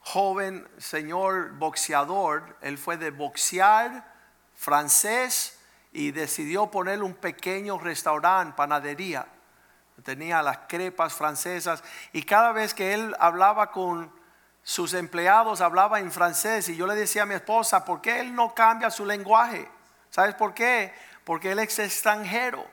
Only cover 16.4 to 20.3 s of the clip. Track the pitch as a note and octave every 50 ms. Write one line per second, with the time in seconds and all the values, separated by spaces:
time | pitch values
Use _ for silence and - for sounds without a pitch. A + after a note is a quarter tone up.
16.4 | - G#3 A3+ A3 F3+ - E3+ E3 F3+ F#3+ G#3 G#3 G#3+ F#3+ - G#3 G#3 G3+ G3+ F3+
17.4 | - - G#3+ A3+ A3+ A3+ - F#3+ F#3 - F3 D#3 - A3+ A#3 B3 B3 B3 B3 A#3+
18.4 | A#3 A3+ A3+ - A3+ A3 A3+ A3+ A#3+ A3+ - - G#3 G3 G#3 G3+ G3 F#3+ G#3+ A3
19.4 | A#3 A#3+ A#3 E3+ - - - - _ _ _ _ _ _ - - F#3+ G#3